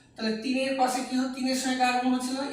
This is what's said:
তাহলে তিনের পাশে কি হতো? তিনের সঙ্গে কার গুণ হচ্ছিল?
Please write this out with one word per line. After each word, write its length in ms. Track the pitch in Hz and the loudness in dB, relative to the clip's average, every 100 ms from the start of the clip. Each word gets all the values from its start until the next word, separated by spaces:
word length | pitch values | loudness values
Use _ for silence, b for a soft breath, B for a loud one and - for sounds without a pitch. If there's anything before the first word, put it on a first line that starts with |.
| B | B
তাহলে 180 | - 220 220 | -4 -2 -2
তিনের 280 | 262 254 262 269 | -2 0 0 2
পাশে 180 | 254 269 - | 2 0 -2
কি 80 | 254 | -2
হতো? 140 | 262 262 | -2 -2
তিনের 220 | 254 262 | -2 0
সঙ্গে 160 | 262 254 | 0 2
কার 160 | 247 247 | 2 2
গুণ 120 | 254 | 2
হচ্ছিল? 240 | 254 - 262 285 | 0 0 -4 -2